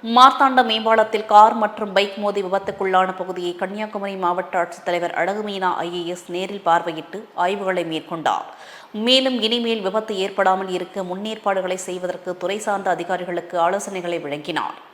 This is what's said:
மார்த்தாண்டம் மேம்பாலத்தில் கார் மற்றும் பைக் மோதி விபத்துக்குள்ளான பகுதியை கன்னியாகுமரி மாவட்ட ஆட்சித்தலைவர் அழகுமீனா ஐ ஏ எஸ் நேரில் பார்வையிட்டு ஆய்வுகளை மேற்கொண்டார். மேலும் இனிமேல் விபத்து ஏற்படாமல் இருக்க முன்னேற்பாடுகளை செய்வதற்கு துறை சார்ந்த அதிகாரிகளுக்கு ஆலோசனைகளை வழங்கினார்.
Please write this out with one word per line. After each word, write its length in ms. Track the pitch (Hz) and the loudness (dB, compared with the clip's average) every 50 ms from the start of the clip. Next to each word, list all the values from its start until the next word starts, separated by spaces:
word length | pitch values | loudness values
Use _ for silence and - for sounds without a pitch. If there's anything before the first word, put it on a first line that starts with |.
| - 226 233 | -4 2 8
மார்த்தாண்டம் 520 | 247 254 269 269 - 285 269 262 254 247 226 | 10 10 8 8 6 4 4 6 6 4 4
மேம்பாலத்தில் 540 | 220 220 220 226 226 214 214 214 - 208 208 - | 2 0 4 4 6 6 4 4 2 -4 -2 6
கார் 240 | 214 208 214 220 226 226 | 10 10 10 10 8 2
மற்றும் 320 | 214 208 214 - 214 202 190 190 | 0 -2 -2 -4 -6 0 2 2
பைக் 200 | 202 202 196 - 208 | 2 2 -2 -4 -4
மோதி 180 | 202 196 202 190 180 | -2 -2 -2 -2 -2
விபத்துக்குள்ளான 680 | 185 196 196 208 196 - 196 190 190 185 185 185 185 185 | -2 -2 -2 -4 -6 -4 -2 2 4 4 4 2 0 -6
பகுதியை 340 | 180 180 185 185 175 175 175 - | -6 -8 -6 -6 -4 -6 -4 -4
கன்னியாகுமரி 540 | 196 185 202 208 214 214 214 208 196 196 196 190 185 | -6 -6 -4 -8 -8 -6 -6 -8 -6 -6 -6 -2 -2
மாவட்ட 360 | 175 180 180 185 185 - 185 170 | -2 0 -2 -4 -2 -2 -2 -2
ஆட்சித்தலைவர் 520 | 175 - - - - 175 175 175 170 - - | -2 -4 -10 -4 -2 -2 -2 -2 -2 -2 -2
அழகுமீனா 480 | 165 180 196 214 214 208 202 196 185 180 - - 170 | -2 -2 -2 -4 -6 -6 -6 -2 -2 -2 -2 -2 -4
ஐ 20 | 175 175 180 | -6 -6 -6
ஏ 20 | 170 170 180 | -6 -6 -8
எஸ் 100 | 180 - - 175 | -10 -10 -10 -8
நேரில் 300 | 175 190 190 202 202 - 175 | -6 -6 -6 -8 -4 0 2
பார்வையிட்டு 540 | 165 170 170 175 160 160 156 - - 196 226 - - - 175 | 2 2 2 -2 -8 -8 -10 -10 -12 -14 -14 -12 -4 -2 -2
ஆய்வுகளை 380 | 180 202 202 202 190 185 180 170 165 | -2 0 -2 -2 -2 -2 -2 -2 -4
மேற்கொண்டார். 540 | 160 160 156 - - - 151 - 101 - - - - - - - - - - - - 208 220 240 | -6 -8 -6 -8 -10 -4 -2 -2 -2 -2 -4 -10 -16 -20 -20 -20 -20 -20 -20 -14 -8 -4 0 2
மேலும் 300 | 254 262 262 262 254 240 214 220 | 4 4 4 2 -2 -2 -2 -2
இனிமேல் 380 | 233 240 233 233 226 220 196 190 | -2 -2 -2 -2 -4 -2 -4 -2
விபத்து 280 | 185 220 214 220 214 190 185 | -2 -2 -4 -4 -4 -4 -4
ஏற்படாமல் 440 | 196 190 - 196 190 190 190 196 190 185 180 | -4 -2 0 2 2 2 0 -2 -4 -4 -6
இருக்க 280 | 180 175 - 202 185 180 | -6 -6 -8 -8 -6 -6
முன்னேற்பாடுகளை 680 | 180 190 208 220 220 214 - 208 196 190 185 185 185 185 - - | -6 -8 -8 -8 -10 -4 -2 -2 0 0 -2 -4 -4 -6 -6 -8
செய்வதற்கு 460 | 180 185 180 175 180 170 - 185 180 180 180 | -8 -8 -6 -8 -8 -8 -8 -10 -8 -6 -4
துறை 140 | 180 196 214 208 226 | -6 -4 -4 -4 -4
சார்ந்த 240 | 202 196 190 190 180 165 | -4 -2 0 -2 -2 -2
அதிகாரிகளுக்கு 600 | 170 - 190 180 180 180 175 175 165 - - 175 165 175 | -2 -4 -4 -4 -4 -6 -6 -8 -8 -6 -2 0 2 2
ஆலோசனைகளை 520 | 185 202 196 202 196 185 170 175 175 165 151 | 2 0 -4 -6 -8 -8 -6 -4 -6 -6 -4
வழங்கினார். 520 | 143 143 147 147 - 170 151 107 - - - - - | -6 -8 -8 -6 -4 -2 -2 -2 -4 -8 -12 -18 -20